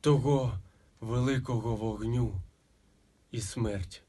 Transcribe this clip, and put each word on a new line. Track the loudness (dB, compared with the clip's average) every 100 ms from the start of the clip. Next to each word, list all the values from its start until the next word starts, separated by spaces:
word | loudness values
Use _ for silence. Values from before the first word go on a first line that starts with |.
того | 6 4 6 2 2 -4 -8 _ _ _
великого | -2 0 2 2 0 -2 -2 -2
вогню | -2 -2 -2 0 0 -2 -10 _ _ _ _ _ _ _ _
і | -8
смерть | -6 -2 -2 -2 -6 -12